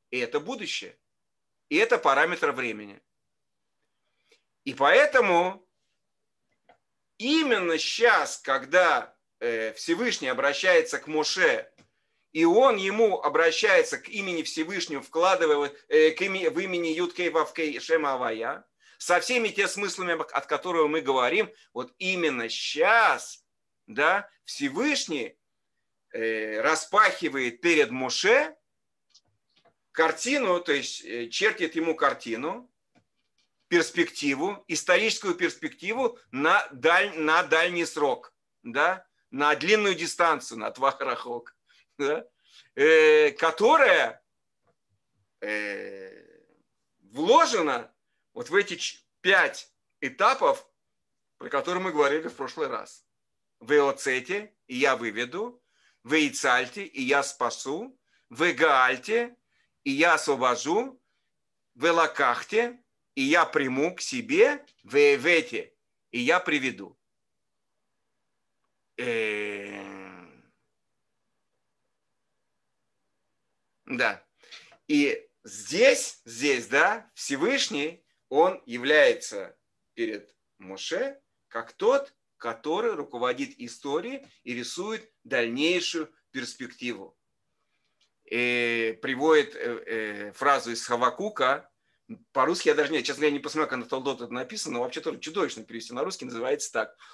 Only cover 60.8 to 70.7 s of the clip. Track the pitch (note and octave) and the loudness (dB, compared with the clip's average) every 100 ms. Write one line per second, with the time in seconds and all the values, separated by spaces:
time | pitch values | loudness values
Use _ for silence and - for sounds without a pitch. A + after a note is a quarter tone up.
60.8 | C4+ - _ _ _ _ _ _ _ - | -2 -8 _ _ _ _ _ _ _ -2
61.8 | D3+ E3+ D#3 - C3+ A#2+ - G#3+ A#3+ B3 | 0 2 2 2 0 0 -2 -2 -2 -4
62.8 | _ _ _ - C3+ E3+ E3 D#3 C3+ C3 | _ _ _ -6 2 4 4 0 -2 0
63.8 | D#3 F3+ - B2+ G#2+ D3+ B3+ C#4+ - _ | -2 -4 -8 -8 -2 4 4 2 -10 _
64.8 | - C#3 D3 C#3+ C#3 E3+ D#3 A2 - _ | -2 4 4 4 4 2 2 -6 -10 _
65.8 | _ _ _ A#2+ B2 F3 F3+ D3+ C3 G2 | _ _ _ -4 0 0 0 -2 -2 -6
66.8 | F#2+ - _ _ _ _ _ _ _ _ | -12 -20 _ _ _ _ _ _ _ _
67.8 | _ _ _ _ _ _ _ _ _ _ | _ _ _ _ _ _ _ _ _ _
68.8 | _ - B2 A#2 A2 G#2 G#2 G2+ G2+ G#2 | _ -10 -6 -2 -2 -4 -6 -8 -10 -12
69.8 | G2 G2 F#2+ F#2 F2 B1+ A1+ _ _ | -14 -16 -18 -20 -20 _ _ _ _